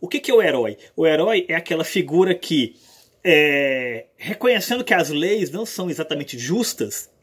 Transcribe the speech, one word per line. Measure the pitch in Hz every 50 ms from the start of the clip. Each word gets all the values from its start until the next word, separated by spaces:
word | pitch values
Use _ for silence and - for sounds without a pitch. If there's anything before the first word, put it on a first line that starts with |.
o | 349 359
que | - 285
que | - -
é | 254
o | 226
herói? | 190 160 135 123 113 104 107 - - - _
O | 143 160 160
herói | 156 156 175 214 220 190 175 -
é | 165
aquela | 165 165 - 170 160 160
figura | - - 190 151 139 156 180 190 185 175
que, | 180 - - 165 143 120 - - _ _ _ _ _ _ _ _ _ -
é, | 180 160 151 151 147 143 139 139 135 131 127 127 123 117 113 - _ _ -
reconhecendo | - - 208 - - 247 240 202 - - 240 247 247
que | - 202
as | 175 151 143
leis | 151 147 170 190 214 220 175 123
não | 151 202 226
são | - - - 185 175
exatamente | 143 156 156 - 151 143 139 - 131 117
justas, | 120 135 180 240 226 - - - 113 101 - - - - _ _